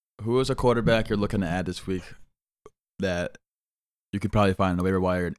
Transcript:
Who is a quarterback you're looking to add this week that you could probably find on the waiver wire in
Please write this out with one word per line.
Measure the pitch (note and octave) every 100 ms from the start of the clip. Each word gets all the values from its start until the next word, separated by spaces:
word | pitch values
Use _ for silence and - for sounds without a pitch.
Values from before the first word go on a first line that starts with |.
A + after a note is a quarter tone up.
| _ -
Who | A2 B2
is | C3
a | C3
quarterback | B2 A#2+ A2+ A2+ A2
you're | G#2
looking | G2+ G#2+
to | F2
add | F2+ F2
this | F2 -
week | F#2 - - - _ _ _ - - _ -
that | F#2+ F2 F2 - _ _ _ _ _ _ _
you | G2+
could | G2+
probably | A2 G2+
find | F#2+ F#2+
on | F2+
the |
waiver | F#2 F#2+
wire | F#2 F2+
in | F2